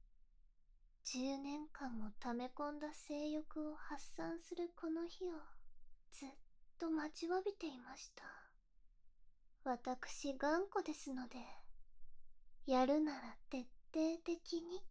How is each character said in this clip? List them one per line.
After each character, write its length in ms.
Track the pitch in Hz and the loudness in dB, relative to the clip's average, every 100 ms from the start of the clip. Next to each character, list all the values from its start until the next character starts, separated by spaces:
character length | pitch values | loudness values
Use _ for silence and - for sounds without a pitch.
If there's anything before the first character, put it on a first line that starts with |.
| - - - - - - - - - - | -20 -20 -20 -20 -20 -20 -20 -20 -20 -10
十 140 | - 254 262 277 | -4 0 2 2
年 300 | 277 294 302 | 0 -2 -4
間 300 | - 277 226 | -6 -4 0
も 140 | 214 208 | 0 0
溜 140 | 240 | 0
め 120 | 233 247 | 0 -2
込 260 | - 294 | -2 -2
ん 60 | 294 | -2
だ 160 | 302 | -4
性 360 | 302 - 294 302 | -6 -4 0 2
欲 400 | 302 311 311 302 | 0 0 -2 -2
を 60 | 311 | -2
発 260 | - 285 - | -4 -4 -2
散 240 | - 330 330 | -2 -2 -2
す 140 | - | -4
る 180 | 359 339 - | -2 -2 -2
こ 120 | 330 | 0
の 180 | 320 339 | 2 0
日 180 | - 359 | -2 -2
を、 60 | 320 - - - - - - - | -2 -6 -8 -8 -6 -8 -10 -12
ず 120 | - | -10
っ 40 | 269 - - - - - | -10 -10 -16 -16 -18 -2
と 120 | 330 | 4
待 220 | 320 302 | 4 2
ち 140 | - 339 | -2 4
わ 160 | 370 | 4
び 100 | 392 | 4
て 140 | 403 330 | -2 -4
い 120 | 254 | -4
ま 160 | 247 262 | -10 -10
し 160 | - | -12
た。 80 | - - - - - _ - - - - - - - - - | -12 -12 -12 -16 -20 _ -20 -20 -18 -18 -16 -16 -16 -20 -6
私 720 | 269 247 - 254 - - 285 262 | 0 0 0 -2 -2 -2 0 2
頑 300 | 285 330 403 | 4 4 4
固 140 | 392 | 2
で 120 | 339 | 0
す 180 | 302 294 | -2 -2
の 160 | 254 247 | -4 -4
で、 160 | 247 233 - - - - - - - - - - - - | -8 -8 -8 -8 -10 -10 -6 -4 -4 -6 -10 -12 -6 6
や 200 | 254 262 | 8 10
る 140 | 302 | 8
な 200 | 302 269 | 6 2
ら 160 | 233 - - | -6 -10 -4
徹 180 | 262 247 - - | -4 -4 -10 -2
底 260 | 320 320 339 | 4 4 4
的 380 | - 339 - 330 | 0 -2 0 -2
に 200 | 339 370 381 | 0 -2 -2